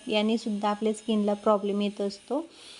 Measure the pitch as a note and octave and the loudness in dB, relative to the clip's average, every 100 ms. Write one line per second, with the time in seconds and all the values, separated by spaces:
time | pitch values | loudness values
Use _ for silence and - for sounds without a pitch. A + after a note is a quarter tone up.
0 | - G#3+ G#3+ A3+ A#3 G#3 G#3 G#3 A3 G#3+ | -2 2 2 0 -2 -2 0 0 0 -2
1 | - G#3+ G#3 G#3 A3 G#3 G3+ G3+ G#3 G3+ | 0 0 2 2 4 4 2 0 0 -2
2 | G3+ - - C4+ E4+ - - - | -4 -6 -6 -4 -4 -14 -20 -20